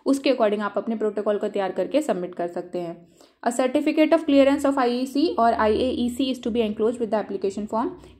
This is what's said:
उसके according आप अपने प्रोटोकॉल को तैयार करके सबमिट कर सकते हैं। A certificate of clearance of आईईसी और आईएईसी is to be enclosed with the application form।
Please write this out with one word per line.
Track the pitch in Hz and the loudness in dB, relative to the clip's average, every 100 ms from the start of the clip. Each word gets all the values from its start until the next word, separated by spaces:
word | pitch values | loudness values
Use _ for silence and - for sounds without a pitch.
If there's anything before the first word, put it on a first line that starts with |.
| - | -2
उसके | 269 285 | 0 2
according | 247 214 208 | 2 2 0
आप | 208 208 | -2 -4
अपने | 214 226 | -4 -2
प्रोटोकॉल | 214 202 208 208 | -2 -2 -2 -2
को | 214 | -2
तैयार | 202 190 | -2 -4
करके | 185 180 269 | -2 0 0
सबमिट | 302 190 175 | 0 -2 -4
कर | - 175 | -6 -6
सकते | 180 175 180 | -6 -8 -8
हैं। | 170 170 - _ - _ 233 | -8 -12 -18 _ -20 _ -4
A | |
certificate | 240 254 294 302 302 311 | 0 0 2 2 4 4
of | 320 | 4
clearance | 320 277 269 285 285 | 4 6 6 4 2
of | 277 | 2
आईईसी | 247 247 262 285 311 | 0 0 -2 0 0
और | - 233 | 2 2
आईएईसी | 226 220 214 262 - 240 240 269 | 4 2 2 0 0 -4 -2 -2
is | 254 | -2
to | 240 | -2
be | 226 | -2
enclosed | 214 208 262 247 | -2 0 -2 0
with | 226 | -2
the | 214 | -2
application | 196 196 196 196 208 | -4 -4 -4 -4 -4
form। | 220 294 - - | -4 -4 -8 -18